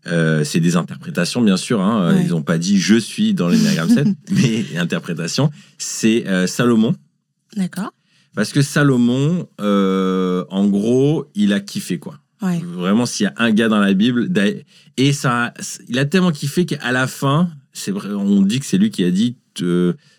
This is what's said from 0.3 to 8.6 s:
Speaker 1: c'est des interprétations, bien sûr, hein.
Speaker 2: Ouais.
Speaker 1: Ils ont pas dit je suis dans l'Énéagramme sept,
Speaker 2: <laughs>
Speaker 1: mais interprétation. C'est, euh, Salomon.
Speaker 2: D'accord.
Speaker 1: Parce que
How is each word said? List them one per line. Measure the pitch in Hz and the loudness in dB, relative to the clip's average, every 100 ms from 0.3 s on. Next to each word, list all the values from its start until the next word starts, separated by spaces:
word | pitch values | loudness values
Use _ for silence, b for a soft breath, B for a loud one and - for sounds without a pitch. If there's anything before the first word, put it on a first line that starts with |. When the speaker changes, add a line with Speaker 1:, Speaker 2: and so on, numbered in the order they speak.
| 78 | 0
Speaker 1:
c'est | 73 92 | 0 0
des | 85 85 | 0 0
interprétations, | 78 - - 80 87 123 | -4 -10 -8 -4 -4 0
bien | 110 92 | 0 0
sûr, | - 117 | -2 -2
hein. | 95 113 85 | 0 0 2
Speaker 2:
Ouais. | 92 | 2
Speaker 1:
Ils | 87 85 | 2 -2
ont | |
pas | 73 82 | -2 -2
dit | 87 101 | 2 0
je | 85 110 | 4 2
suis | 110 - 107 | 0 -2 -2
dans | 95 87 | 0 2
l'Énéagramme | 87 107 98 85 | 2 2 0 2
sept, | 233 139 98 | 2 2 -2
Speaker 2:
<laughs> | - | -2
Speaker 1:
mais | 92 117 113 107 80 | 0 2 0 -4 -4
interprétation. | 87 85 - 78 82 - 147 B B B | -4 -4 -6 -8 -6 0 -2 B B B
C'est, | - - 113 113 - | -10 -2 2 2 0
euh, | 92 92 | 0 0
Salomon. | - 120 117 110 - _ _ _ _ _ 208 | 0 2 4 2 0 _ _ _ _ _ -6
Speaker 2:
D'accord. | 180 - 220 _ _ _ _ - | -6 -6 -12 _ _ _ _ -6
Speaker 1:
Parce | 107 | -2
que | 147 | 0